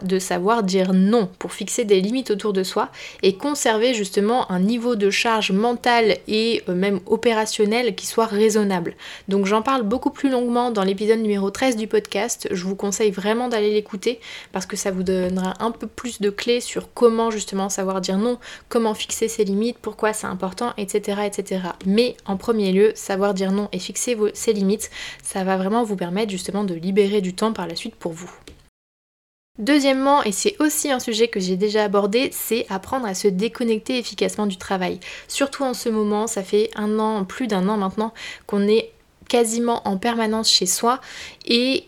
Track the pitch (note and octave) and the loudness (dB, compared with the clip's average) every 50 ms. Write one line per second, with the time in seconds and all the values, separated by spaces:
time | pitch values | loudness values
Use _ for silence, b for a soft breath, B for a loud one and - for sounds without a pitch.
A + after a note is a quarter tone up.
0 | F#3+ F#3 F#3+ F#3 F#3 - F3+ F3 F3+ G#3 A#3 A#3 G3+ F3+ F#3+ F#3+ F#3 F#3+ F#3 F#3 | -2 0 0 0 0 -2 -2 0 2 4 4 4 2 2 2 2 4 4 4 4
1 | F#3+ G3+ A#3+ A#3+ F#3+ F#3 - - - A3+ - - G3+ - - B3 A#3 G3+ G3+ F#3+ | 4 4 4 2 2 0 -4 -8 -10 -10 -8 -8 -8 -4 -2 -2 2 4 4 4
2 | F#3 G#3 B3+ C4+ B3 - G#3 G3+ - G#3+ F#3+ F#3+ F#3 F#3 - G#3 B3 - B B | 4 2 0 -2 -2 -2 -2 -2 0 0 0 0 -2 0 -2 -2 -2 -2 B B
3 | B B B B G3 G3 G3 F#3+ - C#4+ C#4+ - - A#3+ A3 G#3+ A3+ C4 A#3+ G#3+ | B B B B 2 2 2 2 -2 -4 -2 0 2 2 2 4 2 2 2 0
4 | G3 F#3 - G#3 G3+ G#3+ A#3+ B3+ - - F#3 F3+ F#3 G#3+ A#3+ A#3 A#3 B3 A#3+ G3+ | -2 -2 0 0 2 2 2 0 0 0 0 2 2 2 2 0 0 0 2 2
5 | G#3 G3 G3+ - - A#3 A3 G#3+ G#3 - F#3 G3+ A3+ A#3+ A#3+ A#3 - B3 A#3+ A#3 | 2 2 2 2 2 2 2 2 2 2 2 2 2 2 0 0 2 2 4 4
6 | A3+ G#3 - - - - G#3 A3 A3 A#3 A3+ - - F3+ F3 F3+ F#3+ G3+ G3 F#3 | 4 4 2 0 -2 -2 0 0 2 2 0 0 -2 -2 -2 0 0 0 0 -2
7 | - - A3 - - A#3+ A3 G#3+ G#3+ G#3+ - - G#3+ G3+ A3 B3 B3 A3+ F#3 - | 0 -2 -2 2 2 2 2 2 0 0 0 0 2 2 2 0 0 -2 -2 -4
8 | - - - A3+ A3+ A3 G3+ G3+ A3 A3 G3+ A3 G#3 G3 F#3 F3 E3+ - - B | -8 -2 0 0 0 2 2 4 4 4 4 2 2 2 0 -2 -2 -6 -8 B
9 | B B B B B F#3+ G3 G3+ F#3+ F#3+ G#3+ A3 A3 C4+ C4+ B3+ G#3+ G3 B3 B3+ | B B B B B -2 0 0 2 2 2 2 2 2 0 0 0 0 -2 0
10 | - C#4 - - C#4+ C4+ B3+ B3 B3 A#3+ A#3+ A#3+ B3 B3 A3+ G3+ F#3+ F#3+ G3 G3 | 0 -2 -2 0 0 0 2 2 0 2 0 0 0 0 0 0 0 0 0 2
11 | G#3+ G#3 A3+ A3+ A3 G#3 G3+ G3 G3 G3 G3 - C4+ C4 A#3 G#3+ A3 G#3+ A3 G#3 | 2 2 2 2 2 0 0 0 0 -2 0 0 2 2 2 0 0 0 0 0
12 | G#3 - - G3+ A3+ A#3+ - - - - G3 F3+ F3+ F#3+ G3 G3 G3+ G3+ G3+ - | 0 0 -2 -2 -2 -2 -4 -6 -4 -4 -4 -2 -2 -4 -4 -2 -2 -2 0 2
13 | A3 G#3 F#3 G3+ F#3 G#3+ A3 A#3+ B3 B3 A#3 G#3+ G#3 G#3+ G#3+ G#3+ G#3 - G#3+ F#3 | 2 2 2 0 0 0 0 0 0 0 0 0 2 2 2 0 0 -2 -8 -4
14 | - A#3 B3+ B B B B B B B - F#3+ F#3 - G#3 F#3+ - G3+ F#3 F#3 | -2 -2 -2 B B B B B B B -8 -8 -6 -6 -6 -4 -4 -2 -2 0
15 | F#3 F#3+ F#3 F#3 F3+ F3+ F#3 F#3 F#3 F#3 F#3+ - G#3+ A#3 A3+ - A#3+ A3 - - | 0 0 0 0 0 0 0 -2 -2 -2 -2 -2 -4 -4 -4 -6 -10 -12 -10 -10
16 | - A#3+ - - G3 G3+ G3+ - - A#3+ A#3+ A#3+ - - - F#3 F#3 - - - | -10 -10 -6 -2 -2 -2 -2 -2 0 0 0 0 0 -4 -6 -8 -8 -8 2 4
17 | B3 A3+ A3+ A3+ A3+ A3+ G#3+ G#3 - - G3 F#3+ F#3+ G3+ - G3+ F#3+ F#3+ F#3+ F#3+ | 4 6 6 4 2 0 -2 -4 -6 -4 -2 -2 -2 -2 -2 -2 -2 -2 -2 -2
18 | F3+ F#3 F#3+ G3 A3 B3 B3 A#3+ B B B B B _ - A#3 A3+ G#3+ G#3+ - | -2 0 0 2 2 0 -2 -4 B B B B B _ 0 0 2 2 0 -2
19 | - - - - A3+ A3 - - G#3 G3 G3 G3+ A3+ A#3+ A#3 - - G#3+ G#3+ - | -6 -8 -4 -2 -2 -2 0 0 0 2 2 0 0 -2 -4 -6 -10 -10 -4 -2
20 | - G#3+ G#3+ - G3 - F#3 F#3 F#3+ F#3 F#3 - A#3+ A#3+ - G#3+ G3+ F#3+ - G#3 | -2 -2 0 -2 -4 -6 -4 -4 -4 -6 -4 -4 -4 -4 -4 -6 -4 -2 -2 -2
21 | G#3 G#3 G3+ G#3 G#3 G3+ G3+ - F#3+ - F#3+ F#3 F3+ E3+ - - F#3 F#3+ G3+ A3+ | -2 -2 -2 -2 -2 -2 -2 -4 -4 -4 -4 -4 -4 -4 -8 -4 0 2 4 4
22 | B3 B3 - - - - G3 F#3+ - A#3+ A3+ G#3+ G3+ F#3+ F#3 G3 G#3+ A3 G#3+ - | 4 2 -2 -6 -6 -6 -6 -2 -2 0 0 2 2 2 4 6 6 4 4 0
23 | - - G3 F#3 G3+ G3+ G3+ F#3 F#3+ F#3+ F#3+ G#3 G#3 - - F3+ - - - - | -4 -4 0 0 2 0 2 0 0 0 0 -2 -2 -4 -6 -8 -8 -8 -8 -4
24 | - B3 A#3+ G#3+ G#3+ - - - - A#3 G#3+ G3+ G3 F#3+ G#3+ G3+ - B B B | -2 -2 0 0 0 0 -2 0 0 0 2 2 2 2 0 0 -4 B B B
25 | B B B B - - - F#3+ F#3 F#3+ F#3+ F#3 F#3+ G3 A3 A#3+ A#3+ G#3+ G3 F#3 | B B B B -12 -8 -6 -2 0 0 0 0 0 0 2 0 0 0 -2 -4
26 | F3 E3+ F3+ G#3 A3+ G3+ F#3+ F3+ - G3 F#3 G3+ G#3 F#3+ E3+ D#3+ E3+ F#3+ G3 G#3 | -4 -2 -2 -2 -2 -2 -4 -6 -6 -4 -4 -2 -2 -2 -4 -4 -4 2 4 4
27 | G3 G3 G#3 G#3 F#3 F3+ F3+ - G#3+ A3+ A3 - F3 E3 E3+ - - A3+ - - | 4 4 2 0 0 -2 -2 0 -2 0 0 -2 -6 -8 -8 -8 -10 -10 -10 -8
28 | - E3+ D#3+ E3+ F3+ - - - - - - - _ _ _ _ _ _ _ _ | -8 -8 -8 -8 -12 -16 -18 -20 -20 -20 -20 -20 _ _ _ _ _ _ _ _
29 | _ _ _ _ _ _ _ _ _ _ _ - G3+ C4 D4 C#4+ C4+ C#4 C4+ C4 | _ _ _ _ _ _ _ _ _ _ _ -4 2 4 4 4 4 4 2 4
30 | C4+ C#4 C#4+ C#4+ - G#3+ F#3+ - - - - - D4+ D4+ - - - C#4+ C4 B3 | 4 4 4 4 2 0 -2 0 0 0 2 2 0 0 0 0 -2 0 -2 -2
31 | - A#3+ G#3+ G#3+ A#3 A#3 - G3+ F#3 F3+ F#3 F3+ G#3+ G#3 G3+ G#3+ G#3+ G3+ G3+ G3+ | -2 -2 0 2 0 2 0 -2 -2 -2 0 0 0 2 2 2 2 2 2 2
32 | G3+ G3+ G#3+ B3 C4+ - - - - - A3 A#3 - - F#3+ F#3+ - - C4 C4+ | 2 2 2 0 0 0 -2 -6 -4 -2 -2 -2 -2 -4 -6 -6 -4 -6 -4 -4
33 | A#3+ G3 F#3 - - G#3 F3+ F#3 A3 A3+ - - A#3+ A3+ A3 A3 - - C4 B3 | -4 -4 -4 0 2 2 2 2 0 -2 -2 -2 0 0 0 0 -2 -2 -4 -4
34 | A#3 - G3+ - G3+ F#3+ - - G#3 G3+ F#3 F#3 - - G3 F#3 F3+ F3 F3 F#3 | -4 -6 -4 -2 -2 -2 0 -2 -2 -2 -4 -6 -4 -4 -2 -2 -2 -4 -4 -6
35 | B B B B B B - - C#4 C#4 - - C#4 B3+ A#3+ - - A#3 A3 G#3+ | B B B B B B -2 -2 -2 -2 -2 -4 -4 -4 -4 -2 -2 -2 0 0
36 | G#3 G#3 G#3 G#3 A3 A3+ - G3 F#3 - G#3 G#3 A3 A3 - A3 G#3 G#3+ G#3+ A3 | 0 0 0 0 -2 -2 -4 -6 -2 0 2 2 2 0 -2 -4 -2 -2 0 0
37 | G#3+ A3 A3 G3+ F#3+ F#3 - - C4 G#3+ G#3 F#3 F3+ G3+ A3 G#3 F#3+ F#3+ - G#3+ | 0 0 -2 -2 -4 -6 -6 -6 -4 -2 0 0 0 0 0 0 -2 -2 -2 -4
38 | G#3+ A3+ B B B B B B B - G#3 G3+ G3+ G#3 G#3+ A3+ - - - _ | -4 -4 B B B B B B B -4 0 2 4 4 4 2 2 -2 -10 _
39 | _ _ _ _ - - B3 A#3+ A#3 A3 A3+ A#3 A#3+ A#3+ A#3 - - G3+ G3 F#3+ | _ _ _ _ -4 0 2 2 2 2 0 0 0 0 -2 -2 -2 -2 -2 0
40 | A#3+ A#3+ A#3 A#3 A3 G#3+ A3 A3 A3 - - - F#3+ - - - A#3 A#3 B3+ C4 | 0 -2 0 0 0 0 0 0 2 2 2 2 2 0 0 2 2 0 0 0
41 | B B B B B B B B - - A#3 A#3+ B3 C4 C4 - - | B B B B B B B B -2 0 2 2 2 2 0 -2 -4